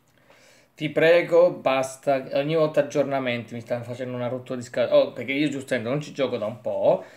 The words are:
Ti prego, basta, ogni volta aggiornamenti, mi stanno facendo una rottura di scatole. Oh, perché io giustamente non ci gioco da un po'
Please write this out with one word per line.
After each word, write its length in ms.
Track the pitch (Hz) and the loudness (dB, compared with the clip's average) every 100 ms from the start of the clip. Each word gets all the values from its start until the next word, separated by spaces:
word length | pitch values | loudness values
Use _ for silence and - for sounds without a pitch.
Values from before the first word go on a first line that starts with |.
| _ _ _ _ _ _ _ - | _ _ _ _ _ _ _ -8
Ti 140 | 156 | -4
prego, 580 | 151 160 175 160 170 180 | 2 6 6 4 6 4
basta, 800 | - 135 131 131 - - 135 131 | 4 0 0 -2 -4 -2 -2 0
ogni 200 | 143 143 | -2 0
volta 280 | 160 151 151 | 2 2 2
aggiornamenti, 720 | 143 151 135 139 127 120 110 120 | 0 0 0 -2 -2 -4 -6 -10
mi 60 | |
stanno 220 | 117 120 | -6 -8
facendo 320 | 117 - 127 123 | -6 -10 -8 -6
una 120 | 120 | -6
rottura 320 | 127 127 127 | -6 -8 -10
di 40 | |
scatole. 380 | 120 127 117 147 | -6 -2 2 4
Oh, 120 | 135 | 4
perché 180 | - 120 | -2 -4
io 180 | 139 147 | -2 -2
giustamente 400 | 131 - 127 113 | -2 -4 -4 -2
non 100 | 147 | -4
ci 140 | 147 | -4
gioco 240 | - 127 117 | -4 -2 -2
da 80 | 104 | -6
un 160 | 117 | -6
po' 420 | 107 98 113 185 - | -6 0 2 2 -2